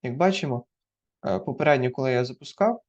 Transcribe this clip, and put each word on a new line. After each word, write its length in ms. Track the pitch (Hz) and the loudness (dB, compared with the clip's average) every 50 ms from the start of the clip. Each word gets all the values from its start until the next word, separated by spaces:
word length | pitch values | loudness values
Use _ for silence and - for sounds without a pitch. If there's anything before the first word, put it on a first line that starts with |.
Як 140 | - 131 120 | -6 -6 -2
бачимо, 480 | 139 175 190 190 190 - 143 123 120 - _ _ _ _ _ _ _ _ _ _ _ - | 2 2 2 2 0 -2 -2 -4 -4 -6 _ _ _ _ _ _ _ _ _ _ _ -4
е, 120 | - 95 95 | -2 -2 -2
попередньо, 520 | - - 120 123 151 151 147 135 127 127 | -2 -6 -4 0 4 4 4 4 2 -2
коли 220 | 123 - 135 131 | -2 -2 -2 0
я 120 | 127 123 123 | 0 0 0
запускав 580 | 123 127 _ 139 - - - 151 - 233 240 _ | -2 -6 _ -18 -20 -2 0 0 0 0 -4 _